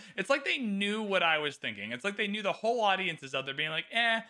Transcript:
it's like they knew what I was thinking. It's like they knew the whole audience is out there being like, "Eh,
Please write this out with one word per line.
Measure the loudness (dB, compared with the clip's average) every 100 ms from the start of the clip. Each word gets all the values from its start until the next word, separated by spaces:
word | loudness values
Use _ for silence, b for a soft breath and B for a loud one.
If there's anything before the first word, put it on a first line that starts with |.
| B -8
it's | 0
like | 0 2
they | -2
knew | -2 0 0 0
what | 0 4
I | 4 4
was | 2 -2
thinking. | -6 -6 -6
It's | -4 -4
like | -2
they | -2
knew | 0
the | -2
whole | 0 0 2
audience | 4 2 0 -4
is | -4 -4
out | -4
there |
being | -2 -2
like, | -2 -2
"Eh, | 0 2 0